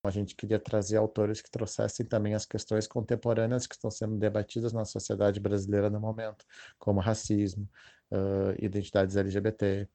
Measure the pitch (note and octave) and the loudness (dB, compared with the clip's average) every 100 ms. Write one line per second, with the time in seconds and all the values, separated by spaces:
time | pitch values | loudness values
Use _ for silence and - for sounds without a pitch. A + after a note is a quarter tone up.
0 | G2+ G2 G2 - G#2 G#2+ - A2 G2 G#2+ | 0 -2 -4 -6 0 0 2 0 2 2
1 | A2 A2 G#2 G#2+ - A2+ G#2 - A2+ - | 2 2 0 0 -6 -6 -4 -2 -2 -2
2 | A2+ A2+ G#2 G#2+ - A2 - A2 G#2+ B2 | -2 0 2 -2 -2 -8 0 0 0 -6
3 | G#2+ A#2+ A#2 A2+ A2+ B2 B2 - A2+ - | -2 0 2 2 2 0 -4 -8 -8 -4
4 | A2 G#2+ G#2+ G#2 G2+ A#2 A#2 A2+ G#2+ G#2 | -4 0 0 0 -2 -2 -2 -2 -4 -6
5 | - G2+ G#2 G2+ G2+ G2+ G2 G2+ G2+ G#2 | -4 2 2 2 0 0 2 2 2 0
6 | G#2+ A2 A2 G#2+ - - - _ - G2 | -4 -6 -8 -10 -20 -20 -20 _ 0 2
7 | G2 G#2+ - G#2 G2+ G2+ G2+ - - _ | 2 0 0 2 2 -2 -10 -14 -20 _
8 | _ G2 G2 G2 G2 F#2+ G2+ G2+ G2 G2+ | _ -2 0 0 0 0 -2 -4 0 2
9 | F#2+ G2+ G2 G2 G2+ - G2+ G2 G2+ | 4 2 2 0 -2 0 0 0 -4